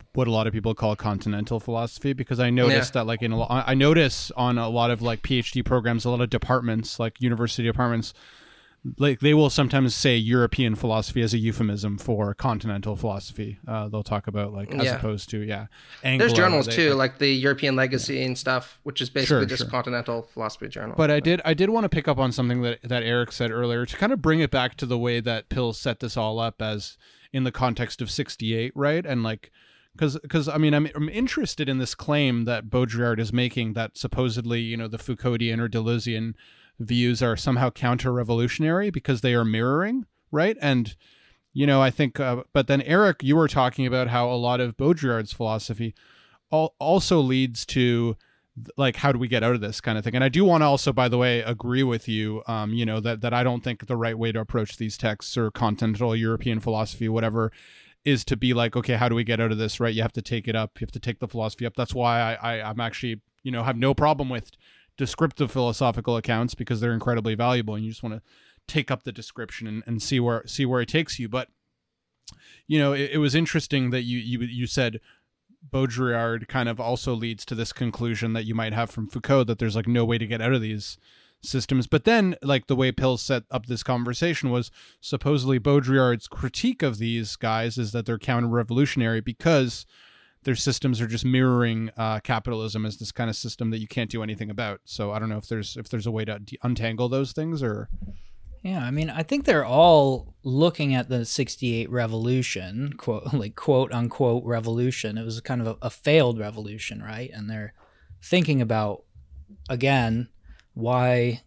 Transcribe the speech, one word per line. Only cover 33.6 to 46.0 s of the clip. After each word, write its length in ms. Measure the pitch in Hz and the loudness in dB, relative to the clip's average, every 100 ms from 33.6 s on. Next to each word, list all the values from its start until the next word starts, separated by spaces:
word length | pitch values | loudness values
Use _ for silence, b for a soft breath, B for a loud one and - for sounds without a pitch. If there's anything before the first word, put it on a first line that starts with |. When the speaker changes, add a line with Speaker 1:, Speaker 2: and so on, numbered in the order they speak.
| 113 | -2
Speaker 1:
that 240 | 110 110 - | -2 -4 -6
supposedly, 640 | 120 117 127 113 117 117 | -4 0 0 0 -2 -2
you 160 | 113 113 | -2 -4
know, 100 | 113 | -6
the 120 | 113 | -8
Foucauldian 600 | - 120 127 117 117 113 | -6 -4 0 0 0 0
or 80 | 117 | -2
Deleuzian 680 | 117 113 120 117 110 113 110 b b b - | 0 0 0 -2 -4 -6 -8 b b b -12
views 460 | 113 120 120 117 | 0 2 4 4
are 140 | 123 110 | 2 0
somehow 320 | - 123 127 | 0 2 2
counter-revolutionary 1200 | - 127 123 131 123 117 117 127 - 156 175 208 | 0 0 0 0 0 0 0 0 0 0 2 0
because 320 | 151 - 123 | -2 -2 0
they 120 | 127 | 2
are 120 | 120 113 | 2 2
mirroring, 600 | 113 120 147 202 254 220 _ _ | 2 2 2 0 -2 -6 _ _
right? 280 | 147 185 220 | 0 2 2
And, 340 | 143 127 107 - b b b b _ | 2 2 0 -6 b b b b _
you 120 | 139 143 | 0 4
know, 160 | 135 | 6
I 80 | 135 | 4
think, 300 | - 139 - | 4 0 0
uh, 240 | 131 123 - | -2 -2 0
but 160 | 147 127 | 0 4
then 140 | 139 | 2
Eric, 420 | 131 175 208 - | 4 4 4 4
you 140 | 135 156 | 4 4
were 100 | 156 | 6
talking 380 | 147 123 131 127 | 4 2 2 0
about 240 | 127 123 | 0 2
how 200 | 120 123 | 2 0
a 60 | 123 | 0
lot 240 | 120 123 | 0 0
of 160 | 123 113 | 0 0
Baudrillard's 560 | 139 170 135 113 107 | 2 4 2 0 -2
philosophy 640 | - 113 110 - 110 113 - | -4 -4 -2 -4 -6 -6 -8